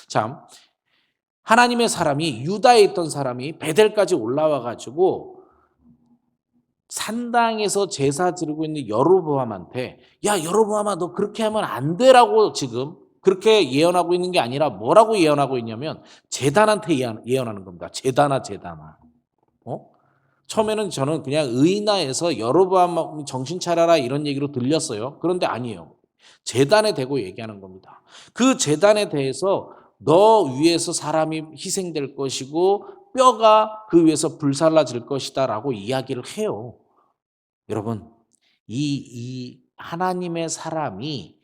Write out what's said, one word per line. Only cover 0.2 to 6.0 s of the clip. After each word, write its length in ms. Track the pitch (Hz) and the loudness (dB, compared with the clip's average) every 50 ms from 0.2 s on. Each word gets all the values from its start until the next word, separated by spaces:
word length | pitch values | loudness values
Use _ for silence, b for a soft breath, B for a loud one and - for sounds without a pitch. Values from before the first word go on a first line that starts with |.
| 107 110 143 - - B B B B B B _ _ _ _ _ _ _ _ _ _ _ _ _ - | -2 -2 -6 -12 -18 B B B B B B _ _ _ _ _ _ _ _ _ _ _ _ _ -2
하나님의 440 | - 220 240 240 240 240 240 233 220 | 2 4 4 4 4 2 2 0 0
사람이, 540 | 226 - - 151 139 139 165 165 123 107 | 0 0 0 0 0 -2 -2 -4 -4 -4
유다에 400 | 131 160 202 214 190 247 247 226 | -4 -6 -2 2 4 6 8 8
있던 260 | 202 190 - 180 170 151 | 6 6 4 -2 -6 -4
사람이 500 | 135 143 139 127 120 123 127 151 160 - | -4 -6 -6 -6 -6 -8 -10 -10 -10 -8
베델까지 560 | - 156 156 156 214 214 214 214 196 170 180 | -6 -2 2 4 4 4 4 0 0 2 0
올라와 460 | 143 107 123 131 151 156 156 147 135 | -2 -2 -2 -2 0 0 0 0 -2
가지고 800 | 117 120 107 87 - - 123 165 190 175 123 92 - - B B B B B B B B B B _ _ _ _ | -4 -6 -10 -10 -12 -8 -2 0 0 0 0 -2 -8 -14 B B B B B B B B B B _ _ _ _